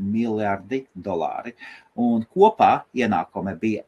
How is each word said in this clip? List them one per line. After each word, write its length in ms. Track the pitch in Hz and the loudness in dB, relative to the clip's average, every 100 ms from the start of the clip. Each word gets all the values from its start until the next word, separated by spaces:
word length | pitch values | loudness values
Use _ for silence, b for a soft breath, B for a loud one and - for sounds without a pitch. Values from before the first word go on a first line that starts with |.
miljardi 760 | 98 110 117 107 104 98 98 135 135 90 | -4 -2 -2 -2 -2 -4 -6 -10 -10 -12
dolāri. 580 | 98 87 76 - 120 B B B B | -6 -4 -4 -6 -12 B B B B
Un 340 | - 120 117 113 | -4 0 0 -2
kopā 460 | - 202 - 101 131 - | 4 4 6 4 4 0
ienākumi 640 | - 113 90 - 101 95 87 | -2 0 0 -2 -6 -6 -4
bija 240 | 113 107 | -4 -4